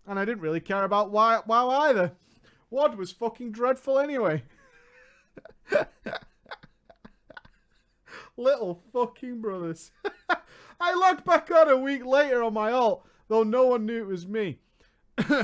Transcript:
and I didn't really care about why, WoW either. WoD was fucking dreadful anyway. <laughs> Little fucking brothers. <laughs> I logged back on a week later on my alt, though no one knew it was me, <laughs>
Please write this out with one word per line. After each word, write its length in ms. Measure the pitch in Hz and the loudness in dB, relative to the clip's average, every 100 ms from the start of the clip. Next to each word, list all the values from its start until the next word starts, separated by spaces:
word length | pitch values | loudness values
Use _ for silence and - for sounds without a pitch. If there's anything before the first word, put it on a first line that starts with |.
| 202 | -8
and 120 | 196 | -4
I 80 | 202 | -4
didn't 160 | 226 | -4
really 180 | 156 165 | -4 -4
care 240 | 160 196 | -2 -2
about 260 | 190 202 202 | 0 0 0
why, 300 | 208 226 226 214 | 2 2 2 2
WoW 240 | 233 254 | 0 2
either. 420 | 269 302 220 180 - _ _ _ _ - | 2 2 2 0 -4 _ _ _ _ -8
WoD 280 | 262 294 214 | 0 0 -2
was 140 | 180 | -12
fucking 420 | - 233 226 240 | -6 -8 -8 -14
dreadful 460 | 214 247 254 269 269 | -4 -2 -2 0 -2
anyway. 460 | 294 269 190 156 - _ _ _ _ _ _ _ _ - - _ - | 0 -2 -2 -2 -6 _ _ _ _ _ _ _ _ -20 -20 _ -2
<laughs> 40 | 587 - _ - - - _ - - - _ _ - - _ _ - _ _ _ _ _ _ _ - - - | -2 -2 _ -12 -12 -14 _ -20 -20 -20 _ _ -20 -20 _ _ -20 _ _ _ _ _ _ _ -20 -20 -2
Little 460 | 254 277 190 170 _ | 0 0 -2 -8 _
fucking 480 | 247 240 - 254 240 | -4 -4 -6 -12 -8
brothers. 520 | 220 185 170 160 - _ | -8 -6 -8 -10 -14 _
<laughs> 60 | 392 - - - _ - - - | -10 -10 -6 -6 _ -20 -20 -6
I 120 | 349 | -2
logged 300 | 359 370 370 | 2 2 2
back 260 | 370 320 320 | 2 2 4
on 180 | 330 311 | 4 6
a 80 | 262 | 4
week 300 | 269 277 254 | 0 -6 0
later 360 | 269 285 247 | 2 2 0
on 120 | 226 | 0
my 180 | 214 214 | -2 0
alt, 340 | 254 226 180 _ _ - | 2 2 0 _ _ -2
though 140 | 220 | 0
no 240 | 220 247 254 | 2 4 4
one 180 | 247 | 2
knew 160 | 214 233 | -2 -6
it 60 | 196 | -6
was 200 | 185 180 | -8 -8
me, 340 | 220 190 131 _ _ _ _ _ - | -6 -6 -8 _ _ _ _ _ -6
<laughs> 80 | - 285 | 0 0